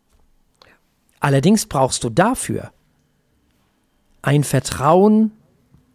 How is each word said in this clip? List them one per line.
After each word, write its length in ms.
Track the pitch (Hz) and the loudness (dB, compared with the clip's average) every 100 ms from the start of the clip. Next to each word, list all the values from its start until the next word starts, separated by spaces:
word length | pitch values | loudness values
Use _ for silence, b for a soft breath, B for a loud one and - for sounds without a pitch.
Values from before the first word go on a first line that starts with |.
| _ _ _ _ _ _ b b _ _ _ _ | _ _ _ _ _ _ b b _ _ _ _
Allerdings 460 | 143 139 151 214 - | -2 2 2 0 0
brauchst 360 | 143 131 - | -2 -2 -2
du 60 | 120 | -4
dafür 600 | 110 208 262 - 107 - _ _ _ _ _ _ _ _ _ _ _ _ _ _ _ | 0 0 -2 -6 -8 -10 _ _ _ _ _ _ _ _ _ _ _ _ _ _ _
ein 220 | - 143 | -2 0
Vertrauen 880 | 139 135 - - 139 180 208 214 220 - _ _ _ _ _ | 0 -2 -4 -2 2 4 4 2 0 -4 _ _ _ _ _